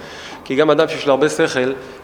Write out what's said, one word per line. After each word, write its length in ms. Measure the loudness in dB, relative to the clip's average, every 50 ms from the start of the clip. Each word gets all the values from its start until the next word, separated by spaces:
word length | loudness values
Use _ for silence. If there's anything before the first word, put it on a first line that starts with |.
| -12 -16 -16 -16 -16 -16 -16 -14 -8
כי 100 | -4 0
גם 160 | 2 4 4
אדם 180 | 4 4 2 2
שיש 180 | 0 -2 0
לו 60 | 2 2
הרבה 160 | 4 2 2
שכל, 440 | 2 0 0 0 0 0 -2 -2 -2 -6 -10 -14 -18 -18